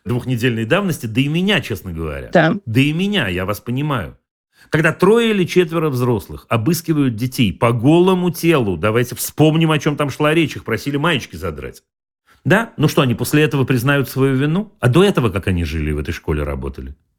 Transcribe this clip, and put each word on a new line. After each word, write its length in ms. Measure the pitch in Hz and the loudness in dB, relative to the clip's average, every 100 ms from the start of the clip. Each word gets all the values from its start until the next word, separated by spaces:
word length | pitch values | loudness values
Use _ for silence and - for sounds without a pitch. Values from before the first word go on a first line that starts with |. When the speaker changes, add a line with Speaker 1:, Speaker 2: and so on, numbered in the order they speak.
Speaker 1:
двухнедельной 600 | - 120 123 120 123 113 113 | -4 -4 -2 0 0 0 0
давности, 400 | 170 196 147 113 | 0 0 -4 -4
да 160 | 110 | -2
и 80 | 143 | 0
меня, 320 | 160 190 180 | 0 0 -2
честно 320 | - 104 95 | -2 -8 -8
говоря. 360 | 82 80 69 58 | -8 -8 -8 -2
Speaker 2:
Да. 240 | 180 156 190 - | 2 2 0 0
Speaker 1:
Да 160 | 113 | 0
и 100 | 143 | 2
меня, 380 | 160 202 202 104 | 0 -2 0 -2
я 160 | 90 92 | -2 -4
вас 160 | 104 | -6
понимаю. 560 | - 127 151 127 71 - _ _ _ _ _ | -6 -4 -2 -4 -6 -12 _ _ _ _ _
Когда 220 | 151 160 | 0 0
трое 380 | - 185 226 233 | 4 4 6 4
или 160 | 208 175 | 2 2
четверо 440 | 180 170 165 156 | 2 2 0 0
взрослых 580 | 127 123 110 - 73 - | 0 0 0 -4 -14 -4
обыскивают 680 | 117 107 170 - 151 135 107 | -2 0 -2 0 0 0 0
детей 380 | 127 - 107 | -4 0 0
по 180 | - 120 | 2 0
голому 580 | 120 127 170 185 185 180 | 2 4 4 4 2 0
телу, 460 | 160 165 156 104 85 | 0 2 2 0 -2
давайте 400 | 104 113 123 - | 0 0 -2 -6
вспомним, 560 | - - 156 156 165 | -10 2 2 4 2
о 80 | 151 | 2
чём 160 | 156 143 | 0 -2
там 140 | 147 | -4
шла 240 | - 151 | 0 0
речь, 240 | 160 143 110 | 2 0 -4
их 80 | - | -6
просили 320 | 110 143 139 | -4 -4 -2
маечки 400 | 160 143 - 80 | 0 -2 -4 -10
задрать. 440 | 90 71 65 - _ _ _ _ _ _ 131 | -8 -8 -12 -16 _ _ _ _ _ _ 0
Да? 260 | 196 226 - | 2 0 -2
Ну 100 | 147 | 0
что, 140 | - | 2
они 120 | 135 | 0
после 300 | 110 120 147 | 0 0 2
этого 220 | 151 147 123 | 2 0 0
признают 420 | 131 131 143 131 | 0 2 0 -2
свою 280 | 135 135 131 | 0 0 2
вину? 360 | 147 175 208 _ | 0 -2 -4 _
А 80 | 123 | 2
до 160 | 151 | 4
этого 260 | 202 190 117 | 4 2 0
как 160 | 95 101 | -2 -2
они 180 | 90 82 | -2 -2
жили, 260 | 80 76 | -2 -2
в 60 | 76 | -4
этой 160 | 73 | -4
школе 300 | 78 - 76 | -8 -4 -4
работали? 520 | 71 69 71 69 65 - _ | -4 -6 -8 -10 -14 -16 _